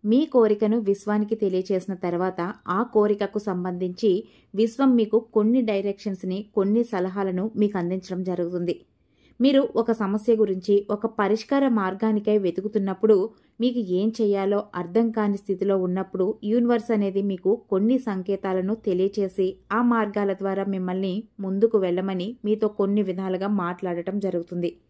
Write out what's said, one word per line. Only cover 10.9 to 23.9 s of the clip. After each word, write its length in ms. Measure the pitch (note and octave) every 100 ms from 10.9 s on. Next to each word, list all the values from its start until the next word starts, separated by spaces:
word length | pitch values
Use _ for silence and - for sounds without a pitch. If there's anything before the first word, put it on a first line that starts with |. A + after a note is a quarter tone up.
ఒక 160 | G#3 G#3+
పరిష్కార 580 | - G3 A3 - C#4 C#4
మార్గానికై 680 | A3 F#3 G3 A3 G#3+ G#3 G#3
వెతుకుతున్నప్పుడు, 760 | F#3 F3 G3+ G#3 G3 F#3 A3 G#3 G#3+ - _ _
మీకు 200 | A#3+ B3 G3
ఏం 180 | F3+ G#3+
చేయాలో 500 | A3+ G#3+ G3 G3 G3+ -
అర్థం 320 | F3+ F3 F#3+ A#3
కాని 260 | A3+ G#3 G3
స్థితిలో 380 | - F#3+ G3 G3
ఉన్నప్పుడు 480 | F#3 F3+ F#3 F#3 F#3 -
యూనివర్స్ 460 | G#3 A#3 A#3+ A#3+ A3+
అనేది 320 | G#3+ G3+ G3
మీకు 300 | G3+ F#3+ F#3 G3+ -
కొన్ని 280 | F#3+ G#3+ C4
సంకేతాలను 760 | A#3+ F#3+ F#3 F#3+ F#3+ F#3 F#3
తెలియచేసి 720 | A3 - F3+ F#3+ G#3 G3 F#3+ F#3 F#3+ _
ఆ 80 | G#3+
మార్గాల 500 | A#3+ A#3 G#3+ G3+ G3+
ద్వారా 320 | F#3+ G3 F#3+ G3
మిమ్మల్ని 480 | G3 F3+ F#3 G3 F#3+ A3 -
ముందుకు 380 | F#3+ F#3+ A3+ A3
వెళ్ళమని 500 | F#3 F3+ G3 F#3 F#3 B3
మీతో 240 | G#3 G#3+ G#3+
కొన్ని 340 | G#3 G3 G3+
విధాలుగా 480 | F#3 F3+ F#3+ F#3 G3 G3+
మాట్లాడటం 600 | F3 F3+ F#3